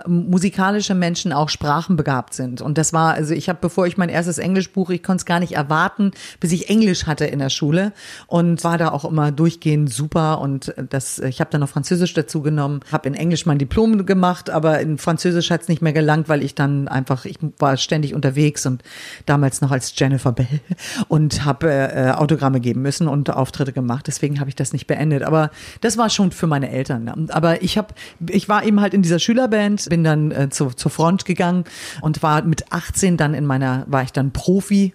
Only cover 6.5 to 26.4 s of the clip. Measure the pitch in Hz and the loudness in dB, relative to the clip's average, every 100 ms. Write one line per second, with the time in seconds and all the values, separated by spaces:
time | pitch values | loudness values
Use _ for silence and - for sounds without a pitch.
6.5 | 170 - 214 214 180 - 147 151 143 135 | 0 2 4 4 2 -2 -2 -2 -2 -4
7.5 | - 147 165 202 202 - - - 170 170 | -2 0 2 0 -4 -18 -18 -4 0 2
8.5 | 165 170 170 160 147 165 156 147 143 165 | 2 0 0 0 -2 -2 0 0 2 0
9.5 | 165 160 151 147 120 151 175 156 156 139 | 2 0 2 0 -2 -2 0 0 0 -2
10.5 | 139 - - 127 135 - - 131 127 165 | -6 -8 -10 -6 -6 -6 -6 -6 -2 -2
11.5 | 151 147 - 139 180 180 - 151 160 143 | 0 0 -2 -2 0 0 0 -2 -2 -2
12.5 | 151 139 143 - 151 131 147 165 160 175 | 0 -2 -4 -4 -4 -4 -2 -2 0 2
13.5 | 147 139 - 226 214 190 190 180 175 - | 0 2 2 4 4 2 2 2 0 -2
14.5 | 160 160 151 143 147 - 160 180 175 160 | 0 2 2 0 -2 0 0 2 0 2
15.5 | 165 - 165 165 151 151 151 156 147 139 | 0 0 0 2 2 2 2 2 0 -2
16.5 | - 143 143 139 127 127 127 - - 151 | -2 0 0 -2 -2 -2 -4 -4 -8 -8
17.5 | - 143 135 - 160 147 - 139 131 151 | -2 0 0 0 -2 -2 0 0 2 2
18.5 | 147 139 127 - - - - - 143 135 | 2 -4 -4 -8 -20 -18 -10 0 2 2
19.5 | - 139 135 - - 135 135 135 120 127 | 2 0 0 -2 0 2 2 0 0 0
20.5 | 143 - 180 - 277 202 156 151 - 143 | -2 -4 -8 -8 -6 0 2 2 0 -2
21.5 | 135 160 139 135 - 131 139 151 156 135 | 0 2 2 0 0 2 2 2 2 2
22.5 | 131 120 120 135 - 160 143 143 135 131 | 2 0 -2 -2 0 0 0 0 -2 -2
23.5 | - 135 131 123 123 147 - 143 143 139 | -2 -4 -2 -4 -4 -6 -4 -2 -2 -4
24.5 | - 135 139 - 147 151 143 - 156 151 | -4 -4 -4 -4 -2 0 0 2 2 0
25.5 | - - - 226 220 226 - 190 - | -4 -18 -4 -2 0 0 2 2 2